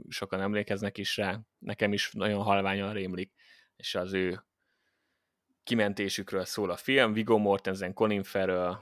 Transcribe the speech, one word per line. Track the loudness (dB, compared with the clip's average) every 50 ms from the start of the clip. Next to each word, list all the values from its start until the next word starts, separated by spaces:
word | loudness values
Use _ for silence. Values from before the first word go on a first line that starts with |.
| -14 -12
sokan | -8 -8 -6 -4 -2 -2
emlékeznek | -2 0 0 -2 -2 -2 -2 -2 -2 -4 -4 -4
is | -4 -4 -2
rá, | -2 -2 -2 -4 -6 -10 -16 _ _
nekem | -10 -8 -2 0 2 2
is | 2 0 -2 -4
nagyon | -4 -2 0 0 0 2
halványan | 4 4 4 4 4 2 0 0 -2 -2
rémlik, | -4 -4 -4 -4 -4 -6 -8 -8 _ _ _ -20 -20 -20 _ _ _
és | -12 -10 -4 -4
az | -2 -2 0
ő | 0 0 0 0 -2 -4 -10 _ _ _ _ _ _ _ _ _ _ _ _ _ _ _ _ _ _ _ _ _ _ _
kimentésükről | _ 0 2 2 2 2 2 0 -2 -2 -2 -4 -4 -4 -4 -4 -4
szól | -2 -2 -2 -2 -2
a | -2
film. | -2 0 2 4 4 4 4
Viggo | 2 0 4 4 4 4
Mortensen, | 6 4 2 2 0 -4 -4 -2 -4 -6 0
Colin | 2 2 2 2 0
Farrell | -2 -2 -2 0 2 2 2 2 0 -2 -2 -6